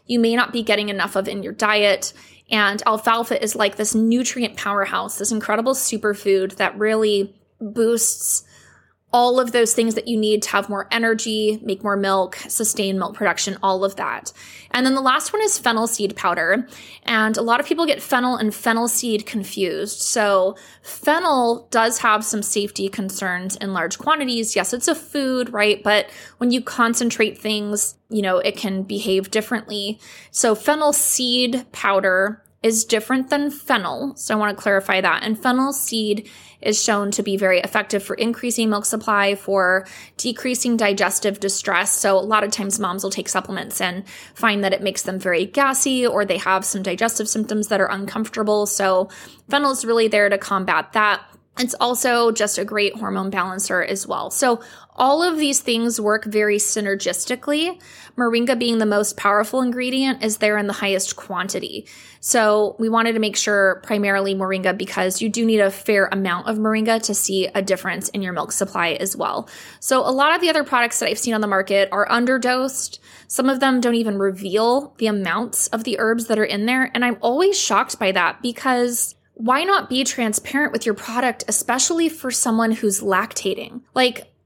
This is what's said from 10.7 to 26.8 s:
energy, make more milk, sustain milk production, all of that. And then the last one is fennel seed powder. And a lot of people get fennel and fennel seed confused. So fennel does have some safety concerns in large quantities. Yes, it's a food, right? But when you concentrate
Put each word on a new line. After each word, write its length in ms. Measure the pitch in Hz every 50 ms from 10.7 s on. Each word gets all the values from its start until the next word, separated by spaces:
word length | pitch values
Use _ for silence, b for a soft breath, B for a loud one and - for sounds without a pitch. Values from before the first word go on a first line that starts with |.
| 202 196 - -
energy, 680 | - 233 226 233 226 220 - 233 214 214 214 208 214 220
make 220 | - 220 190 190 -
more 120 | 208 202
milk, 400 | 202 196 196 190 190 185 180 - - - -
sustain 500 | - - 220 208 - - 202 196 190 190
milk 160 | 180 165 208
production, 420 | - 214 180 165 - - 202 190 -
all 240 | - 196 190 185 196
of 100 | 196 196 -
that. 360 | - 143 117 - - - B B B B B B B B
And 120 | - 247 254
then 120 | 262 269
the 60 | 269
last 300 | 269 262 262 302 294 -
one 120 | - 415 440
is 160 | 415 427 -
fennel 260 | - 247 226 220 226
seed 300 | 226 - - 208 196 -
powder. 520 | - - 185 175 175 165 165 196 254 247 B B B B B B B B
And 340 | - 233 220 220 220 220 -
a 60 | 233
lot 160 | 233 233 254
of 80 | - -
people 180 | 320 311 339
get 160 | 302 - -
fennel 360 | - - 269 247 247 254 247 -
and 160 | 220 214 202
fennel 340 | - - 233 226 226 240 233
seed 400 | - - - 240 220 208 214 -
confused. 720 | - 214 196 - - 202 190 175 160 156 180 208 - -
So 580 | - - - 240 208 202 196 190 185 190 - B B B B B
fennel 840 | B - - - - 294 302 330 370 330 285 262 240 233 233 233 - -
does 300 | - 233 226 233 233 -
have 260 | - 233 214 214 220
some 160 | - - 208
safety 480 | 202 - - 214 202 208 - - 196 196
concerns 640 | 196 - 190 190 190 - 196 185 180 180 185 190 -
in 160 | - 202 196
large 280 | 190 180 160 175 - -
quantities. 560 | - 285 311 302 277 254 240 233 226 214 -
Yes, 180 | 196 180 - -
it's 140 | 247 - -
a 80 | 311
food, 580 | 320 - - - 285 277 262 262 254 247 240 240
right? 300 | 208 208 214 208 208 -
But 260 | 208 214 208 - - B B B B B B
when 100 | 240 247
you 140 | 240 254 254
concentrate 760 | - - -